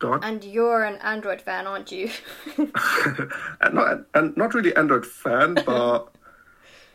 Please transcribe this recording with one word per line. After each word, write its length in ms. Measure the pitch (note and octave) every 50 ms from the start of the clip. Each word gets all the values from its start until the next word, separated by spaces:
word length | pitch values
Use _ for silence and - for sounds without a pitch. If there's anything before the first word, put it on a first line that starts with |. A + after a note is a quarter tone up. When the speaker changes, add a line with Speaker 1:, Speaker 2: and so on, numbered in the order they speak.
Speaker 1:
go 120 | - A3+ C3+
on. 100 | D3+ G3
Speaker 2:
And 180 | A3 A3 G#3+
you're 420 | G3 G3+ G3 A3+ A#3 A#3 A#3 A3+ G#3+
an 120 | G#3 G3+
Android 440 | G3 - G#3+ G#3+ G#3+ G3+ G3+ F#3 F#3
fan, 260 | - G3+ F#3 F#3 F#3+ G3
aren't 240 | G3 G3 G3 -
you? 180 | - F#3+ F#3+ A3+ - - - - - - - D4+ -
<laughs> 0 |
Speaker 1:
<laughs> 1040 | - D4+ - - - - - - - - D3 C3+ - C3+ - - - - - - -
And 140 | - - -
not, 300 | - - - - - - _ -
and 220 | D3+ D#3+ D#3 -
not 180 | E3+ G#3+ A3+ A3+
really 200 | A#3+ G3+ E3+ -
Android 320 | D#3 D#3 D3 C3 A#2 -
fan, 480 | - - - - C3 A#2 B2+ D3+ E3+ F3
Speaker 2:
<laughs> 120 | D3+ C#3+
Speaker 1:
but 420 | C#3+ B2+ A#2+ A#2+ A#2+ A#2+ A#2 - - _ _ - - - - _ _ _ _ _ - - - - _